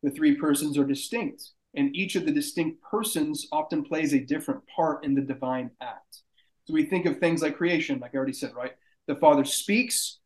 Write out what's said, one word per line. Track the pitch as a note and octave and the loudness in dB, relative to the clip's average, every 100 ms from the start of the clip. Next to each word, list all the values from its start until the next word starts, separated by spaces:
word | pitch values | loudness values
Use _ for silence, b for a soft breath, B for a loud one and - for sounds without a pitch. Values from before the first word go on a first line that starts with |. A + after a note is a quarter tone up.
the | C#3+ | -4
three | C#3 D#3 | 2 4
persons | C#3 D3+ C#3+ D3+ C#3+ | 4 2 2 2 0
are | |
distinct. | C#3 C#3 - A#3 C#3+ - - _ _ | 2 0 -2 -4 -4 -6 -20 _ _
And | C#3+ C#3 | -2 0
each | F3 F#3+ F#3+ | 0 -2 -2
of | |
the | D#3 | 0
distinct | D3 C#3+ - D3+ - | 0 -2 -2 -4 -4
persons | - G#3+ A3 E3 D3+ D3+ - | -6 -4 -2 -2 -2 -4 -4
often | D3+ D3+ D#3 | -4 -2 -4
plays | C#3+ D#3 D#3 | -2 -2 0
a | C#3 | 0
different | B2 D3 - C#3 _ | 0 -4 -4 -8 _
part | - D#3+ C#3+ | -2 0 0
in | D3 | 0
the | C#3 | 0
divine | C3+ B2+ B2+ B2+ A#2+ _ | 0 -4 -4 -4 -6 _
act. | B2 G#2 _ - _ _ _ _ | -14 -14 _ -20 _ _ _ _
So | - | -4
we | D#3 | 0
think | - F#3 E3+ | 2 2 0
of | C#3+ | 2
things | E3+ D#3+ | 2 2
like | D#3 C#3+ | 0 0
creation, | E3+ E3+ D#3 C3+ | 0 2 0 -4
like | B2 | -4
I | C#3 | -4
already | C3 | -4
said, | C3 B2+ | -4 -8
right? | B2 B2+ - _ _ - | -8 -10 -12 _ _ -8
The | C#3+ | 6
Father | D#3 C#3+ | 8 8
speaks | C3+ - - G#3+ B3 - - - | 4 -2 2 2 2 -2 -4 -8